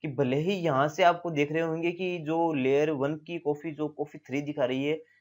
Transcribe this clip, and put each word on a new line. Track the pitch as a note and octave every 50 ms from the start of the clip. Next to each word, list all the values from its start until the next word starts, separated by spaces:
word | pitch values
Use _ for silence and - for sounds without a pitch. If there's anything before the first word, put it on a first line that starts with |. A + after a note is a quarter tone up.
| -
कि | D3+
भले | B2 B2+ C3+ B2 C3 D3
ही | D#3+ F#3+ G3+
यहाँ | F3+ E3 D#3+ C3+ C3 C#3+ D3+
से | D3+ - F3+
आपको | F3 F3 F3+ - E3+
देख | D#3+ C#3+ C#3+ C#3+
रहे | D#3 D#3+
होंगे | E3 E3 D#3+ E3 E3 E3+
कि | E3+ F3 F#3 F3+ F3+ E3+
जो | D3+ D3+ E3 E3 E3+ E3 D#3
लेयर | C3+ B2+ C3 C#3 C#3+ D3+ D#3+
वन | D3+ B2+ C3+ D3 D#3+
की | D3+ D#3 E3+ E3+ D#3+
कॉफी, | - D3 D3 D3 - E3
जो | D3 D3 D3+ D3
कॉफी | D3+ - D3 - - D3+
थ्री | - - B2+ D3
दिखा | D3 C#3+ D3 D3 B2+
रही | A#2+ C3 C3 C#3
है, | D3 D#3+ D#3 - _ _ _